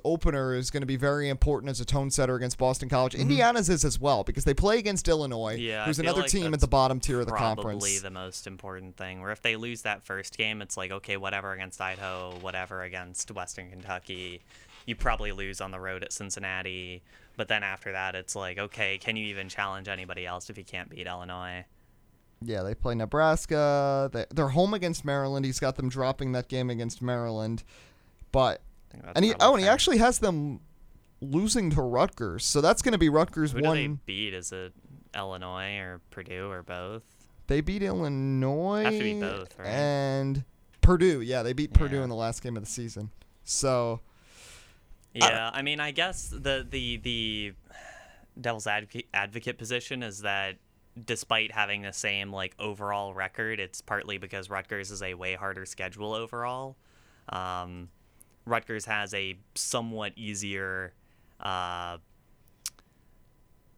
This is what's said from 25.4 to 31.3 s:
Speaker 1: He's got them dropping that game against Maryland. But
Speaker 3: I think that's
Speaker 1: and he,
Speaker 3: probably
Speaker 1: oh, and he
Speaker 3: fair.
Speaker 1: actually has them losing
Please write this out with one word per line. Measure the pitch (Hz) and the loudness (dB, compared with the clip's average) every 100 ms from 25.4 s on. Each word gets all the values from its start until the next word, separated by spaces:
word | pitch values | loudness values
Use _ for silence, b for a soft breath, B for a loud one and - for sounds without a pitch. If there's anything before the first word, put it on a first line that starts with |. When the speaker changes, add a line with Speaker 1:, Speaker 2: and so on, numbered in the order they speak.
| 135 | 0
Speaker 1:
He's | 131 | 0
got | 135 131 | 0 0
them | 127 | -2
dropping | 131 127 131 131 | 0 0 0 -2
that | 127 - | -2 -2
game | 131 127 | -2 -2
against | 117 117 - | -2 -4 -2
Maryland. | 123 120 117 110 110 113 - b b b b b - | -2 0 0 -2 -2 -4 -8 b b b b b 0
But | 135 123 - | 4 6 4
Speaker 3:
I | - - - | -8 -20 -20
think | - | -18
that's | 87 151 | -2 4
Speaker 1:
and | 214 | 4
he, | |
Speaker 3:
probably | - 170 | 8 8
Speaker 1:
oh, | |
and | 196 | 8
he | 190 | 6
Speaker 3:
fair. | |
Speaker 1:
actually | 254 370 226 | 6 6 8
has | 240 - | 8 6
them | 214 156 147 120 - - - - _ - | 2 2 -2 -6 -12 -20 -20 -20 _ -12
losing | 139 | 0